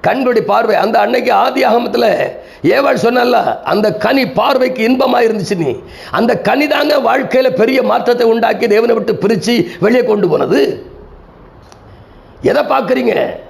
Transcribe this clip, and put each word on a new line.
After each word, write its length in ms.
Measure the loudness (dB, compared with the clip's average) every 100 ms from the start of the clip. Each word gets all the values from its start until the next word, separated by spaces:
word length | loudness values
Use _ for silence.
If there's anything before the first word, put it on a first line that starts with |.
| -2
கண்களுடைய 340 | -2 0 0
பார்வை. 340 | 0 0 0 0
அந்த 240 | 0 0
அன்னைக்கு 340 | 0 0 0
ஆதி 320 | 0 0 0 2
ஆகமத்துல 640 | 2 0 0 0 0 -4 -6 -18 -4
ஏவாள் 420 | 0 2 2 2
சொன்னால, 580 | 0 2 2 0 0 -4
"அந்த 320 | -2 0 0
கனி 340 | -2 0 0 0
பார்வைக்கு 600 | 0 0 2 0 0 0
இன்பமா 280 | 2 2 2
இருந்துச்சு." 420 | 2 0 -4 -2
நீ 180 | -2 -4 -10 -20 -6
அந்த 260 | -2 0 0
கனி 300 | 0 0 0
தாங்க 320 | 0 0 0
வாழ்க்கையில 500 | 2 0 0 2 2
பெரிய 340 | 2 2 2
மாற்றத்தை 440 | 2 0 0 2 2
உண்டாக்கி 400 | 2 0 0 2
தேவனை 280 | 2 2 0
விட்டு 180 | 0
பிரிச்சு 540 | -2 0 0 0 0 0 0
வெளியே 240 | 2 2
கொண்டு 240 | 2 0 2
போனது. 580 | 0 0 2 0 -2 -10 -20 -20 -20 -20 -20 -20 -20 -20 -20 -20 -20 -20 -20 -20 -6
எதை 220 | -2 -2
பாக்குறீங்க? 680 | 0 -2 0 -2 0 -2 -4 -8